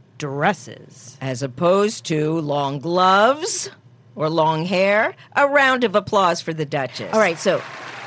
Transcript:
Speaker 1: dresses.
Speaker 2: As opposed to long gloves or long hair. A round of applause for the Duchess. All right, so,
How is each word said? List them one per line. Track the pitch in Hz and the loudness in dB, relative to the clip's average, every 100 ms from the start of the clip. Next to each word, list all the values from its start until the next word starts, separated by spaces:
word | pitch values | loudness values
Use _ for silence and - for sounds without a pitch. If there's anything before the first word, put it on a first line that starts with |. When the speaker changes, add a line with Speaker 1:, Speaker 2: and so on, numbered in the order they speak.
| _ - | _ -12
Speaker 1:
dresses. | 147 139 175 196 - - - - - - | -8 0 0 0 -8 -16 -20 -20 -18 -10
Speaker 2:
As | 131 123 | -6 -4
opposed | 135 123 170 196 208 - - | -6 0 2 4 2 -2 -4
to | 156 151 165 | -2 0 -2
long | 147 143 139 147 | -2 -2 -2 -4
gloves | 160 180 185 196 226 294 403 - - - - _ _ - | -2 2 4 6 4 2 -2 -4 -4 -12 -20 _ _ -6
or | 156 | -2
long | 165 160 160 180 | 2 2 0 0
hair. | 185 196 208 294 - - - | 0 2 2 0 -4 -6 0
A | 285 | 2
round | 285 269 254 | 4 4 2
of | 226 202 | 2 0
applause | 202 208 180 165 | 0 2 2 0
for | - | -4
the | 160 147 | -6 -4
Duchess. | 143 131 - 101 | -4 -6 -8 -2
All | 220 | 2
right, | 190 165 | 2 0
so, | 202 143 - - - - | 0 0 -4 -14 -16 -14